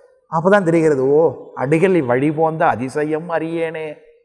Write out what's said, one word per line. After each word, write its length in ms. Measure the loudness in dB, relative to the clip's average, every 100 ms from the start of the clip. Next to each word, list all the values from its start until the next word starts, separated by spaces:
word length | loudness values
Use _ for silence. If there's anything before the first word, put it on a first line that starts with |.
| _ _ -8
அப்பதான் 320 | -2 2 2
தெரிகிறது, 480 | 4 2 2 2 2
ஓ 400 | 4 2 0 -14 -6
அடிகள் 480 | 0 2 2 2
வழி 280 | 2 0 0
போந்த 340 | 0 -2 0 0
அதிசயம் 640 | 0 -4 -6 -4 -4 -4
அறியேனே 680 | -6 -4 -6 -6 -8 -12 -14 _ _